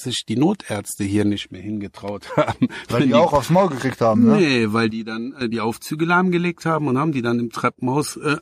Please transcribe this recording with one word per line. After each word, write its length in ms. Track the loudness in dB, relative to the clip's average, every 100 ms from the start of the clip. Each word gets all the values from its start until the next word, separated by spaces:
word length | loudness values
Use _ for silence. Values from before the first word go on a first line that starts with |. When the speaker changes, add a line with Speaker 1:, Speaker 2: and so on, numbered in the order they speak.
Speaker 1:
sich 220 | -6 -8 -4
die 80 | 0
Notärzte 680 | 2 0 -4 -8 -8 -6
hier 220 | -2 2 2
nicht 260 | 0 -6
mehr 80 | -12
hingetraut 640 | -8 -8 -8 -10 -10 -10 -6
<laughs> 60 | -2
haben. 300 | -2 0 -2 -4 -4
Speaker 2:
Weil 120 | 0
Speaker 1:
Wenn 20 |
Speaker 2:
die 60 | 2
Speaker 1:
die 60 | 4
Speaker 2:
auch 180 | 4
aufs 160 | 2 2
Maul 200 | 2 2
gekriegt 300 | 0 -6 0
haben, 260 | 2 6 6
ne? 100 | 6
Speaker 1:
Nee, 300 | 4 2 2
weil 160 | 2 0
die 120 | -2
dann, 300 | -8 -8 -10 -6
äh, 100 | -4
die 100 | -2
Aufzüge 460 | -4 -4 -8 -4 0
lahmgelegt 600 | 2 2 2 0 -2 -2
haben 200 | 0 0
und 120 | 0
haben 140 | 0
die 100 | 0
dann 160 | 0 -2
im 100 | -2
Treppenhaus, 680 | -2 -4 -2 -2 0 -2 -4
äh, 200 | -4 -4